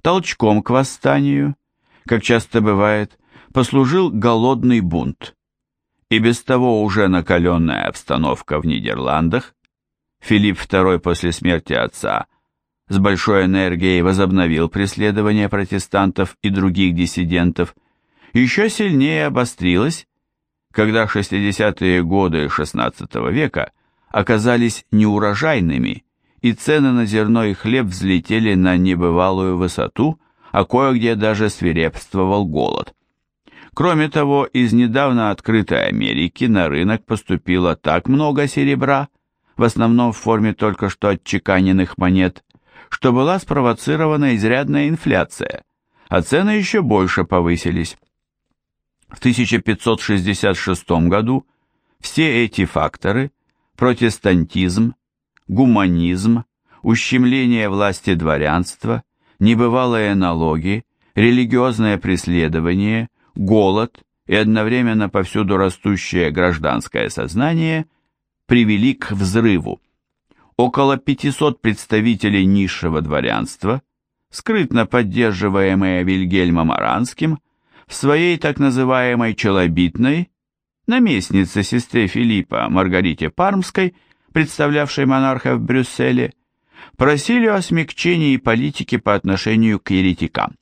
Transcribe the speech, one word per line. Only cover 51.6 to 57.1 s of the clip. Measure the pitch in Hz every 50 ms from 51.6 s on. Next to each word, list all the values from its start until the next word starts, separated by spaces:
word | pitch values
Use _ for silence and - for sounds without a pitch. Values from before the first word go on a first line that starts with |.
| _ _ _ _ _ _ _ _
все | - - - - 160 156 127 117 120
эти | 107 - - 95
факторы – | 80 - - 78 78 - - - - 101 123 135 143 _ _ _ _ _ _ _ _ _
протестантизм, | - 120 127 123 113 120 117 104 - - 101 92 90 82 - - 92 92 90 87 101 113 117 - _ _ _ _ _ _ _ _ _ _ _
гуманизм, | 92 104 135 127 117 107 98 92 87 85 85 87 90 92 98 113 117 117 117 _ _ _ _ _ _ _ -
ущемление | - 113 110 - -